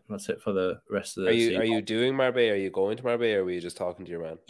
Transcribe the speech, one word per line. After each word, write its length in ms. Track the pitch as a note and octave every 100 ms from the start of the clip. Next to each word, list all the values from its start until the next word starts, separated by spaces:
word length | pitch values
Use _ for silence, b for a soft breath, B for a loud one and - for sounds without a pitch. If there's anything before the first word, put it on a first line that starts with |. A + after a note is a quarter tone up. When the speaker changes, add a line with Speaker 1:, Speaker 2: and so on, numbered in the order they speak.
| -
Speaker 1:
That's 200 | G2+ -
it 120 | -
for 100 | -
the 280 | G2 F#2 E2+ -
rest 260 | G2+ - -
of 80 |
the 60 | G2
Speaker 2:
Are 20 |
you, 160 | A2+ A#2
Speaker 1:
season. 140 | -
Speaker 2:
are 20 |
you 180 | A2+ A2+
doing 320 | G#2 A2 B2
Marbella? 380 | C3+ C3 B2 A#2
Are 40 | G2+
you 140 | F#2+
going 260 | F#2 G2 A#2
to 60 |
Marbella, 340 | B2+ A#2+ A#2 G#2
or 40 |
were 60 | F#2
you 100 | F2+
just 160 | E2+ -
talking 280 | F2+ F2
to 60 | F2
your 120 | E2+
man? 160 | D#2+ D#2+ -